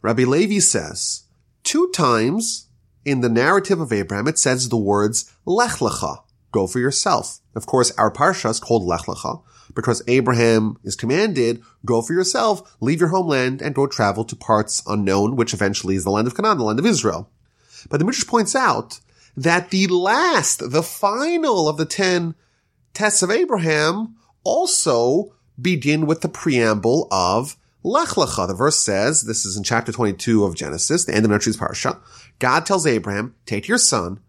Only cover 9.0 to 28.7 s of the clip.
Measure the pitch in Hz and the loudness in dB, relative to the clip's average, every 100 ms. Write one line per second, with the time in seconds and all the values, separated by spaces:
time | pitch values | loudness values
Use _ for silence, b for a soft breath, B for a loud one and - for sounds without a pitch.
9 | - 92 - - B B B - 117 117 | -4 -8 -10 -12 B B B -6 -2 -2
10 | - 127 123 120 117 113 107 - 107 - | 2 2 2 4 4 4 2 -4 -12 -6
11 | 113 151 214 147 117 117 b b 107 117 | -2 0 0 0 0 -2 b b -2 0
12 | 113 170 185 247 226 190 - _ 117 160 | 0 -2 0 0 0 0 -6 _ -2 2
13 | 170 190 170 135 127 131 - 139 139 - | 2 2 0 0 0 -2 -4 0 -2 2
14 | 101 98 113 - - 110 107 - - 104 | 0 0 -6 -8 0 0 2 -4 -4 -2
15 | 98 98 104 127 113 92 98 98 92 95 | 2 2 2 0 -2 0 -2 -2 -2 -2
16 | 87 104 120 - 214 185 107 110 202 170 | 0 0 0 -2 0 0 0 2 2 2
17 | 107 82 104 _ B B B B B 143 | 0 -4 -10 _ B B B B B -2
18 | 180 262 - 233 202 269 240 113 - - | -2 -2 -2 0 0 0 0 0 -4 -16
19 | b b b - 156 175 175 190 190 180 | b b b -4 2 2 2 0 2 2
20 | 185 247 349 262 - - 131 143 165 - | 2 2 2 2 0 -4 -2 -2 -2 -2
21 | 202 220 302 349 320 202 156 147 160 - | -2 0 -2 0 0 2 0 0 -4 0
22 | 190 180 170 - _ _ _ _ _ - | 0 0 -2 -8 _ _ _ _ _ -2
23 | 214 202 180 226 349 220 160 151 151 196 | 0 0 0 0 0 0 0 2 2 0
24 | 226 b b b 185 285 359 - - 120 | -6 b b b -2 0 0 0 2 2
25 | 123 156 202 B B - 131 170 139 156 | 2 0 -2 B B -6 -2 0 0 0
26 | 156 160 - - 165 127 113 107 113 143 | 0 0 -2 -4 0 2 2 2 2 0
27 | - 95 87 104 139 - _ _ 175 269 | 2 2 4 2 -2 -12 _ _ -2 0
28 | 330 - 139 - 92 92 139 | 0 0 0 0 -4 0 0